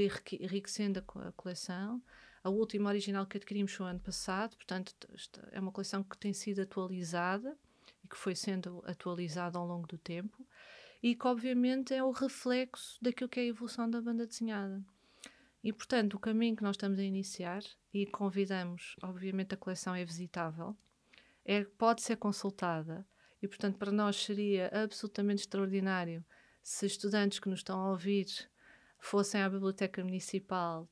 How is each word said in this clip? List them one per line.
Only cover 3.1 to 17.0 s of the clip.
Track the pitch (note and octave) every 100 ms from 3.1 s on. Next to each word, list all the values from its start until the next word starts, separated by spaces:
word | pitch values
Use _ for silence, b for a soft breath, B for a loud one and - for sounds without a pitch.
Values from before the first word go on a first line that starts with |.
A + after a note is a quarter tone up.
| G3 G3
que | G3+
adquirimos | - G3+ G3
foi | - F#3
o |
ano | F3+
passado, | - F#3 - F#3+ A3+ -
portanto, | - F#3 F#3 -
t-, | -
esta | - - - -
é | -
uma | F#3+
coleção | G3 G3 G3
que | G3 -
tem | G#3
sido | G3 G#3+ G3
atualizada | F#3+ G3 F#3 F#3 E3+ F3 F3 G3+ C4 D#4 B B B B
e | -
que | -
foi | G3 F3
sendo | - F#3 F3+ F3+ -
atualizada | F3 F#3 F3 F3 E3+ F3 F3
ao | F3
longo | F3 E3
do | E3
tempo | - E3+ G#3 - C4+ B B B B B
e | A#3+ A#3
que, | B3+
obviamente, | A#3+ B3 B3 B3 C4 B3+ C4
é |
o | C4
reflexo | B3 C4 - B3 B3 B3+ - - -
daquilo | B3 A#3+ B3+
que | -
é |
a | A#3+
evolução | A3+ A#3 - A#3
da | A#3
banda | A#3 A#3 A3+
desenhada. | - A3+ G#3 G3 G3 G3 B B B B B B B
E, | -
portanto, | - - B3 G#3+
o | G3
caminho | A3 A3 A#3 G#3+
que |
nós | G3+ G3
estamos | G3
a | G3